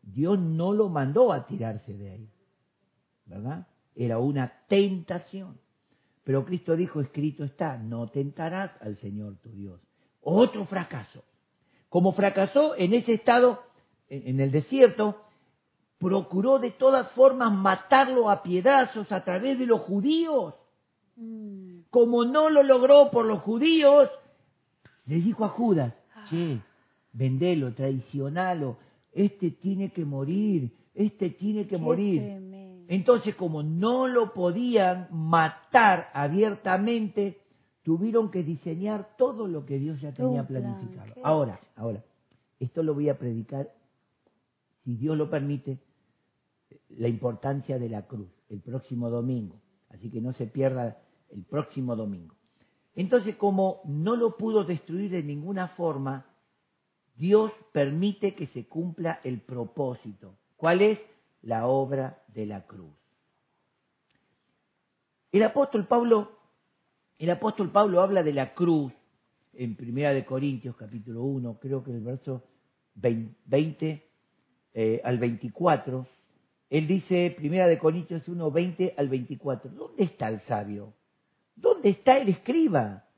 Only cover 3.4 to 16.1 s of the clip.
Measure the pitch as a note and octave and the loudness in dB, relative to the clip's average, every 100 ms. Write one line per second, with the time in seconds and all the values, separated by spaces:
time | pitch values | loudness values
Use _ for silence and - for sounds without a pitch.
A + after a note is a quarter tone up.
3.4 | A2 D#3+ F3+ _ _ - B2 A2+ C3+ C#3 | -10 -10 -14 _ _ -6 -4 0 0 -2
4.4 | B2 _ _ G3 G3+ F#3+ E3 F3+ - F#3+ | -4 _ _ 2 2 -2 -6 -10 -10 -16
5.4 | F#3+ C#3+ _ _ _ _ _ _ - C3+ | -16 -20 _ _ _ _ _ _ -4 -2
6.4 | C3+ F3+ - E3 - D#3 C3+ - D3+ D3 | -2 -6 -2 -2 -2 -4 -6 -4 -6 -4
7.4 | D3 - E3 B2+ A2 A#2 A#2 C#3+ C#3 C#3+ | -12 -6 -6 -6 -8 -8 -6 -6 -6 -6
8.4 | D#3+ F#3 G3 - A2 G2+ G2+ G#2 G#2 F#2+ | -8 -6 -10 -10 -12 -12 -10 -10 -12 -14
9.4 | - G2+ G2+ F2 _ _ _ _ - F3+ | -20 -16 -16 -18 _ _ _ _ 0 4
10.4 | B3 G#3+ G3 G3 F3 C3+ G#2 - _ _ | 4 2 -8 -8 -8 -12 -14 -20 _ _
11.4 | _ _ _ _ _ F3+ F#3 F#3 G3 F#3+ | _ _ _ _ _ 2 2 4 2 2
12.4 | F#3+ C#4 D4+ - F3+ A#3 A#3 A3 - A#3+ | 2 4 2 2 2 2 2 0 4 6
13.4 | B3 G#3 - _ _ _ _ C#3 B2+ C3 | 6 4 -12 _ _ _ _ -12 -4 0
14.4 | C3+ D3 - C4+ B3 - G#3+ G3 - _ | 2 0 0 6 6 6 -2 -2 -16 _
15.4 | _ _ _ _ _ _ F3+ | _ _ _ _ _ _ 0